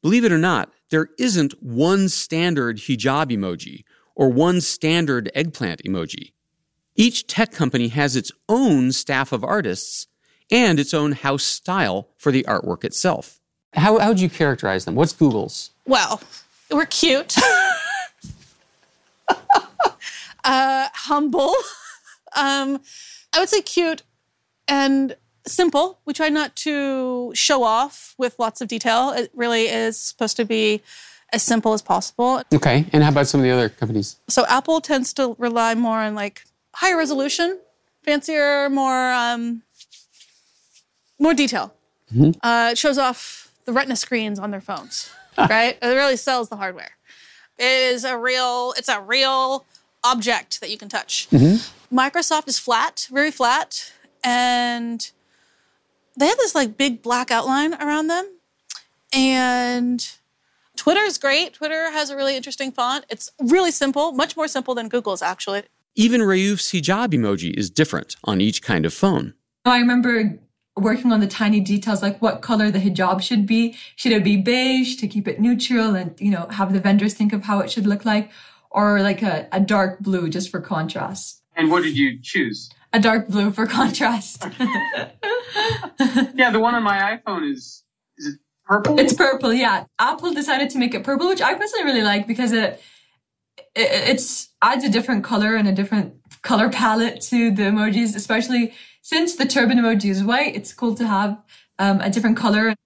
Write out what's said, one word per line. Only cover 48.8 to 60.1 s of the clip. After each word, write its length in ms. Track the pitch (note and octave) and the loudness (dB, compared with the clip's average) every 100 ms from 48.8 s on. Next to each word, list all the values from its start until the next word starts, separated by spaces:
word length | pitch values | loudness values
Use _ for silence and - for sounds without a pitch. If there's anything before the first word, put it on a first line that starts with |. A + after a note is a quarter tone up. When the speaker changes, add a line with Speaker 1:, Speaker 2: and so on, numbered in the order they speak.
| B3+ | -4
Speaker 2:
a 140 | A3 | -4
real 640 | G3 B3+ C4+ C4 C4 C4+ _ _ _ _ | -2 0 2 2 -2 -4 _ _ _ _
object 600 | A#3+ B3+ G#3+ A3 B2+ - | 0 0 0 -2 -4 -12
that 80 | F#3 | -10
you 80 | G#3+ | -14
can 100 | G3+ | -8
touch. 400 | G#3 - - - | -10 -6 -8 2
Speaker 1:
Mm-hmm. 680 | C3+ C#3+ G#3+ - - _ B3+ | 6 6 4 0 -18 _ 0
Speaker 2:
Microsoft 520 | C4+ F4 E4 D#4 D4 | 0 0 -2 -2 -2
is 100 | B3 | -6
flat, 480 | - A3+ D#4 - - | 0 0 0 -6 -6
very 180 | C4 D4+ | -2 -2
flat, 600 | D4 A#3+ C4+ - - - - _ _ | 0 0 0 -2 -10 -14 -20 _ _
and 840 | B3 B3 B3 B3 A#3+ A#3+ A#3 A#3 - _ _ _ _ _ _ _ _ _ _ - | -2 0 2 0 -2 -4 -6 -8 -10 _ _ _ _ _ _ _ _ _ _ 0
they 100 | D4 | 0
have 120 | A#4+ | 2
this, 160 | A4 | 0
like, 240 | D#4+ B3 G#3+ | 0 -2 0
big 240 | C#4 A3+ | -2 -2
black 280 | A#3 B3 B3+ | -2 -2 0
outline 440 | A#3 C4 C4+ D#4 | -2 0 0 0
around 320 | E4 D4 D4+ D#4 | -2 -4 -2 0
them. 200 | E4+ G4 F#4 _ _ _ - _ _ _ | -2 -4 -14 _ _ _ -18 _ _ _
And 920 | C4+ C4 C4 B3+ B3 A#3+ B3 B3 B3 - | 2 2 2 2 0 -2 -2 -2 -4 -6